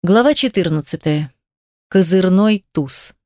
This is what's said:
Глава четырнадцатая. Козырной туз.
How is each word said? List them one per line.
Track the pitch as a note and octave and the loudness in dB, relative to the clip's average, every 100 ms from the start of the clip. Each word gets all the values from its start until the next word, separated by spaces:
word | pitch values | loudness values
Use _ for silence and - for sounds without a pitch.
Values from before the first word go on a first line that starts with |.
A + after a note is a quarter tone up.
| F3 | 2
Глава | G#3+ B3+ | 2 4
четырнадцатая. | D4 C4 - E3+ D#3 C#3+ D#3+ - D3+ D3+ _ _ _ _ _ _ | 2 -2 -2 -2 -4 -4 -6 -2 -4 -6 _ _ _ _ _ _
Козырной | G3 F3 F#3+ F#3 F#3 G#3+ G#3 _ | 0 2 2 2 2 2 0 _
туз. | - C#3 - - _ | -8 -6 -6 -8 _